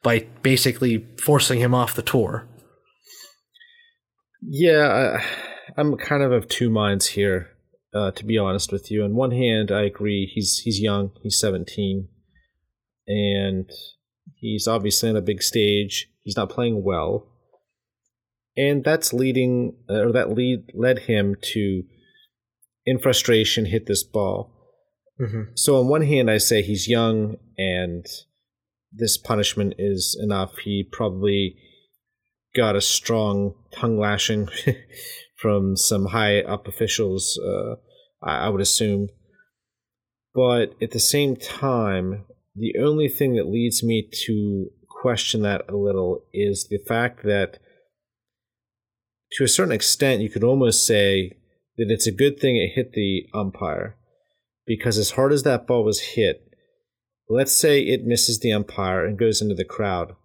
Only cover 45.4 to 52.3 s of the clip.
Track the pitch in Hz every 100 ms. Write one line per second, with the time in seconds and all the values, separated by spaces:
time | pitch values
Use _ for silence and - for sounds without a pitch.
45.4 | 104 98 - 101 101 95 90 92 _ 92
46.4 | 101 98 - 101 - 113 120 123 104 101
47.4 | 95 - _ _ _ _ _ _ _ _
48.4 | _ _ _ _ _ _ _ _ _ -
49.4 | 127 - 185 110 - - 139 127 107 113
50.4 | 117 135 123 110 - 107 98 98 92 -
51.4 | _ _ _ - 110 110 113 98 139